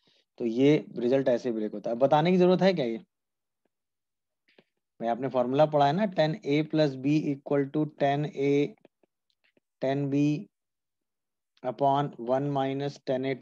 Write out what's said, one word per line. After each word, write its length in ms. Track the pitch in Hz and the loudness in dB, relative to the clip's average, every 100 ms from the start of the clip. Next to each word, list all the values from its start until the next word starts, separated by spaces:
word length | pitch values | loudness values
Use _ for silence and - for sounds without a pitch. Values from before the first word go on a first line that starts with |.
| _ _ _ - | _ _ _ -8
तो 60 | 117 | -4
ये 400 | 117 143 151 - - | 2 4 4 0 -4
रिजल्ट 300 | 120 135 131 | 0 0 2
ऐसे 240 | 117 127 | 0 -2
ब्रेक 200 | 110 107 | -4 -6
होता 180 | 104 117 | -6 -6
है। 60 | 120 | 0
बताने 340 | 139 151 170 | 2 4 4
की 60 | 185 | 4
जरूरत 240 | 180 180 | 4 4
है 100 | 190 | 2
क्या 100 | 175 120 | 2 -2
ये? 180 | 113 - _ _ _ _ _ _ _ _ _ _ _ _ _ _ _ _ _ _ - | -4 -10 _ _ _ _ _ _ _ _ _ _ _ _ _ _ _ _ _ _ -8
मैं 80 | 117 | -4
आपने 200 | 117 131 | -4 -2
फॉर्मूला 360 | 127 120 139 151 | -2 0 2 2
पढ़ा 200 | 151 143 | 4 2
है 60 | |
ना, 120 | 175 214 | 2 -2
tan 240 | 185 156 156 - | 0 -2 -2 -2
A 120 | 147 151 | -2 0
plus 260 | 156 151 131 | 0 0 0
B 160 | 135 156 143 | 0 0 0
equal 340 | 139 - 143 139 | -6 -2 -2 -2
to 80 | 156 151 - | -2 -4 -2
tan 240 | 139 143 151 | -2 0 -4
A 260 | - 139 143 143 - _ _ _ _ _ _ _ _ _ - | -2 0 0 0 -6 _ _ _ _ _ _ _ _ _ -6
tan 220 | 135 139 143 | -2 -2 0
B 100 | 143 147 151 202 _ _ _ _ _ _ _ _ _ _ _ | 0 0 0 -6 _ _ _ _ _ _ _ _ _ _ _
upon 460 | 127 117 139 139 147 - 117 | -8 -2 0 2 -2 -6 -2
one 180 | 131 143 | -2 -2
minus 440 | 139 135 135 143 - - | -2 -4 -4 -6 -8 -6
tan 180 | 127 131 | -4 -4
A 80 | 123 | -4